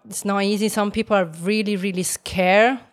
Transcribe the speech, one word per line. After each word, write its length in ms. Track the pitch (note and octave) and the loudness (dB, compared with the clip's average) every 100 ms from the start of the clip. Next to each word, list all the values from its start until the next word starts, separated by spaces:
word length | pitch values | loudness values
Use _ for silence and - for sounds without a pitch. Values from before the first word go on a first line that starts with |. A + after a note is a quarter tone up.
| G#3+ | -14
it's 180 | - | -8
not 180 | G3+ G3+ | -4 0
easy. 260 | G3 G#3 G#3+ | 0 0 0
Some 220 | G#3+ G3+ | 0 -2
people 260 | A3 A3 G3+ | -2 0 0
are 80 | |
really, 520 | E3+ D#3+ F3+ G#3+ G3+ G3+ | 0 -4 -2 0 0 -2
really 260 | G3 F3+ | -2 -4
scared 760 | F3 - - F3+ F3+ G3+ A#3+ B3+ - | -4 -6 -6 0 4 6 4 2 -8